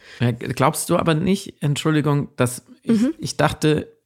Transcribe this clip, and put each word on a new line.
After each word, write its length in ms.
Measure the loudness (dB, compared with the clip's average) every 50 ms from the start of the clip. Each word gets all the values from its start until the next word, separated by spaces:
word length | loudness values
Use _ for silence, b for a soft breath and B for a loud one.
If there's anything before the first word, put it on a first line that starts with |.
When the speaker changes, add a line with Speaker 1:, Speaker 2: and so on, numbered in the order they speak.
| B B B B
Speaker 1:
Ja, 120 | -2 -2
glaubst 580 | -2 -2 -6 -8 -2 0 2 2 0 -2 -2 -2
du 80 | 0 0
aber 160 | 2 0 0
nicht, 500 | 0 0 0 0 -2 -4 -8 -12 _ -4
Entschuldigung, 640 | -2 -2 0 0 0 0 2 2 2 0 0 -2 -4 -2
dass 280 | -2 -2 -2 -2 -6 -12 _ -20 -8 _
ich, 180 | 0 2 2
Speaker 2:
Mhm. 120 | 2 0 0 -4
Speaker 1:
ich 180 | -8 -8 -2 0
dachte, 500 | 0 0 0 0 0 2 2 0 -2 -6 -12 _ _